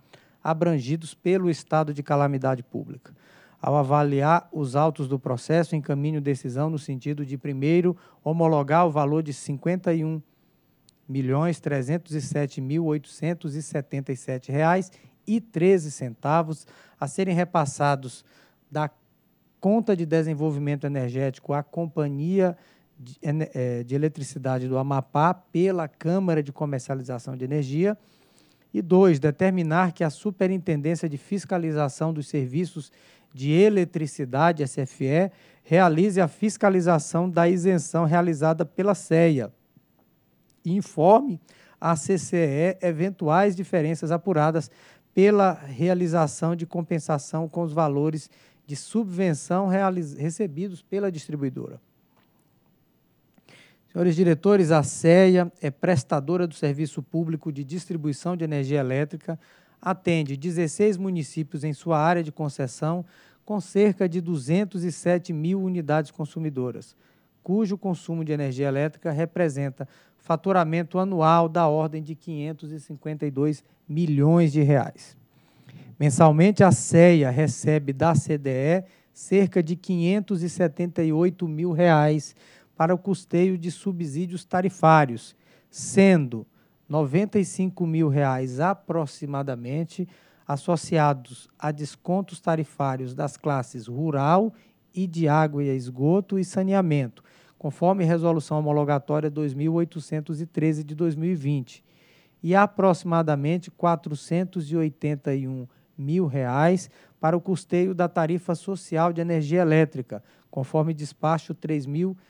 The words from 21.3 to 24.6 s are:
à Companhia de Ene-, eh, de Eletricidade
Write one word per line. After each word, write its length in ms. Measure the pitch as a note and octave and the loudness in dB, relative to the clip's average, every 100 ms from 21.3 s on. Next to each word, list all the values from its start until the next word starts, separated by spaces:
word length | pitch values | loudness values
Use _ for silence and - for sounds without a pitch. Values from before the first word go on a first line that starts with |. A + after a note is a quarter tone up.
| B2+ - | -6 -6
à 100 | C#3+ | -6
Companhia 920 | D3 - E3 D#3 D3 C#3 D#3 F#3+ F#3 E3+ _ _ _ _ | -4 -8 -6 -4 -4 -4 -2 2 0 -2 _ _ _ _
de 180 | B2 C3+ | -20 -10
Ene-, 280 | D#3+ D3+ D#3 | -4 -4 -4
eh, 300 | - B2 A#2+ A#2+ | -4 -4 -4 -4
de 100 | C#3 | -2
Eletricidade 720 | D#3 D#3 C3+ D3+ C3 C3 | -2 -4 -10 -8 -4 -4